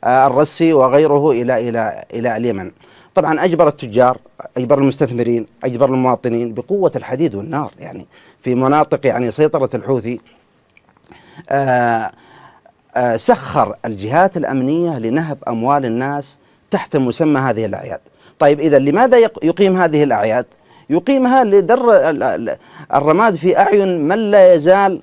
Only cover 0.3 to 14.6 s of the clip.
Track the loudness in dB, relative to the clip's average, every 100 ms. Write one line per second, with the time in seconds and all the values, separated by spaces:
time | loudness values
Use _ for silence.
0.3 | 2 0 0 2 4 4 4 4 2 2
1.3 | 0 0 -2 -2 -4 -4 -8 -12 -6 -4
2.3 | -4 -4 -4 -8 _ _ _ _ -2 0
3.3 | 0 0 2 2 0 -4 2 2 2 _
4.3 | _ -12 -8 0 2 2 0 -4 -2 -2
5.3 | -2 -4 _ -8 -2 0 0 0 -2 -2
6.3 | -4 -6 -10 -6 -2 -2 -4 -8 -4 -4
7.3 | -4 -8 -8 -8 -12 -18 -18 -20 _ _
8.3 | _ -4 -2 0 0 0 -2 -2 -2 -4
9.3 | -2 -2 0 -4 -6 -4 -4 -4 -10 _
10.3 | _ _ _ _ _ _ _ _ -20 _
11.3 | -20 -6 -4 0 0 0 -2 -4 _ _
12.3 | -20 -20 _ _ _ _ -4 -2 -2 0
13.3 | -2 0 -2 -2 -4 -10 -10 -4 0 0
14.3 | 0 -4 -4